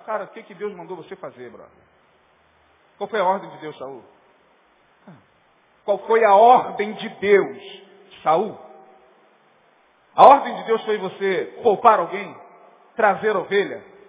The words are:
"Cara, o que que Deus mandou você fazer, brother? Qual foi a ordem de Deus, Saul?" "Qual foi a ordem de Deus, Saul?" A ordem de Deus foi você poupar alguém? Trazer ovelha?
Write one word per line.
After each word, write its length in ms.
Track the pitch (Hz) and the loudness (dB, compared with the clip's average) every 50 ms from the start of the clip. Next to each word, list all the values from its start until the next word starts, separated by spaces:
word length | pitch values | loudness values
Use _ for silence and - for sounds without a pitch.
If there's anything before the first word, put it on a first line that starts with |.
| - | -14
"Cara, 180 | - 214 202 196 | -10 -10 -10 -10
o 60 | 180 | -12
que 160 | - 233 220 | -18 -20 -20
que 100 | - 208 | -20 -18
Deus 180 | 170 202 208 185 | -14 -14 -14 -12
mandou 220 | 180 170 165 185 | -14 -18 -16 -16
você 200 | 170 147 - 196 | -18 -16 -18 -20
fazer, 340 | - - 143 117 117 127 120 | -18 -18 -20 -18 -18 -20 -20
brother? 180 | 107 98 82 - _ _ _ _ _ _ _ _ _ _ _ _ _ _ _ _ _ _ _ _ _ _ _ _ _ | -20 -20 -20 -20 _ _ _ _ _ _ _ _ _ _ _ _ _ _ _ _ _ _ _ _ _ _ _ _ _
Qual 120 | - 202 196 | -14 -14 -8
foi 100 | - 214 | -6 -4
a 60 | 185 | -2
ordem 260 | 180 190 190 170 165 | -2 -2 -4 -6 -14
de 80 | 151 139 | -20 -18
Deus, 180 | 160 151 147 | -18 -18 -16
Saul?" 280 | - 151 139 135 120 - _ _ _ _ _ _ _ _ _ _ _ _ _ _ _ _ _ _ _ _ - 165 117 _ _ _ _ _ _ _ _ _ _ _ _ - | -16 -16 -16 -18 -18 -20 _ _ _ _ _ _ _ _ _ _ _ _ _ _ _ _ _ _ _ _ -20 -20 -20 _ _ _ _ _ _ _ _ _ _ _ _ -6
"Qual 140 | - 202 190 202 | -6 -6 -6 -2
foi 180 | - 226 226 226 | 0 0 2 4
a 100 | 208 196 | 4 6
ordem 580 | 196 226 240 254 240 - - - - 208 214 214 | 6 8 8 6 6 4 -2 -8 -8 -8 -8 -8
de 160 | - - 220 | -12 -12 -14
Deus, 760 | - - 190 202 208 190 - - - - - - - - - _ _ _ _ _ - - - | -12 -6 0 4 4 4 4 0 -6 -14 -18 -20 -20 -20 -20 _ _ _ _ _ -20 -8 -2
Saul?" 340 | 156 156 170 220 202 - - - - - - - _ _ _ _ _ _ _ _ _ _ _ _ _ _ _ _ _ _ _ _ _ _ _ _ _ - | -2 0 0 -2 -4 -8 -16 -20 -20 -20 -20 -20 _ _ _ _ _ _ _ _ _ _ _ _ _ _ _ _ _ _ _ _ _ _ _ _ _ 2
A 100 | 143 175 | 6 8
ordem 300 | 226 277 277 - 240 220 | 8 8 6 4 -6 -12
de 80 | 180 185 | -12 -6
Deus 200 | 220 226 220 - | -4 -4 -4 -2
foi 120 | 220 214 | -4 -6
você 640 | 208 185 190 - - 196 190 190 165 123 - - - - | -6 -6 -10 -10 -6 -6 -4 -4 -4 -6 -8 -10 -2 0
poupar 360 | 226 196 - - 233 214 196 | 0 0 4 4 4 4 4
alguém? 420 | 175 165 175 202 202 165 131 - - - - - - - _ _ _ _ _ | 0 -4 -8 -12 -12 -14 -18 -20 -20 -20 -20 -20 -20 -20 _ _ _ _ _
Trazer 420 | - 220 208 190 - - 220 214 | -2 0 0 0 0 -2 -4 -4
ovelha? 480 | 190 156 - 190 202 190 151 123 113 101 - - - - | -4 -4 -4 -2 -2 -2 -4 -6 -14 -18 -20 -20 -20 -20